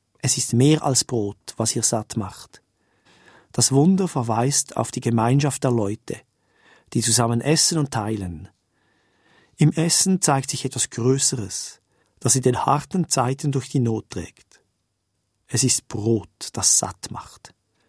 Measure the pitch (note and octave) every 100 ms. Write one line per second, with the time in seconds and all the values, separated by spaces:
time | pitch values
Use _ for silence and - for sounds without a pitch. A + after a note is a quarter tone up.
0 | _ _ C3 C3+ - A#2+ C#3+ D#3 C#3+ B2
1 | - A#2+ G2+ - - - A2 A#2+ - A2+
2 | - A2+ F#2+ - - - _ _ _ _
3 | _ _ - - _ - - C3+ E3+ F#3+
4 | F#3 C3+ A#2 A2 C3 - - - A#2 B2+
5 | A#2+ A#2 A2+ C#3 C#3+ - C3 A#2 G2+ G#2+
6 | - - - _ _ _ _ _ _ A#2+
7 | A2+ B2 A#2 A#2 C3+ D#3+ - E3 C#3 A2+
8 | G#2 G#2+ F#2 D#2+ F#2+ _ _ _ _ _
9 | _ _ _ _ _ - D3+ D#3+ E3+ -
10 | F#3+ F#3 - C#3 - - B2+ A#2+ - -
11 | B2 C#3 - B2 F#2+ - - - _ _
12 | _ _ B2 C3 B2 B2 - C#3+ - F#3
13 | - - B2 C#3 D3 C3+ - C3+ A#2 A2
14 | - F#2 E2 - _ _ _ _ _ _
15 | _ _ _ _ _ A#2 B2+ - - G#2
16 | A2 A2 - _ - G2 - - F#2+ -
17 | - - - - - _ _ _